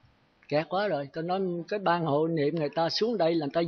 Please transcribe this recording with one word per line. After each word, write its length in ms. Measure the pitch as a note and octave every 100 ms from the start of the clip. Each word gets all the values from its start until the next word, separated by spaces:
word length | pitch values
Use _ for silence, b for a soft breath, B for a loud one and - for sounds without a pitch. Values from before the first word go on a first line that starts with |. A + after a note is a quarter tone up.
| _ _ _ _ -
Kẹt 200 | D3 E3
quá 180 | F#3 G#3
rồi, 220 | D3 C#3+
tôi 100 | D#3+
nói, 180 | E3 F#3 F#3 E3+ D#3+
"Cái 120 | G#3
ban 260 | F3+ F3 D#3+
hộ 220 | C#3 E3
niệm 280 | E3 C#3+ E3+
người 140 | D3
ta 200 | E3 E3
xuống 280 | - A3 A3
đây 180 | E3 E3+
là 100 | C#3+
người 80 |
ta 80 | E3